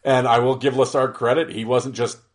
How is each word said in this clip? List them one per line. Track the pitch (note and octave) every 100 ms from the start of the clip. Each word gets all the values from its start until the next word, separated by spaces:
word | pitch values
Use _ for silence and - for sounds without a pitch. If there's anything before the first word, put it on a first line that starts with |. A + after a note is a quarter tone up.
And | C3+ C3 B2
I | A#2
will | B2+ C3
give | C3+ C3
Lassard | C3 C#3 C3
credit. | - A#2+ D3+ E3
He | G2+ A2+
wasn't | B2 C3
just | A2+ A#2 - _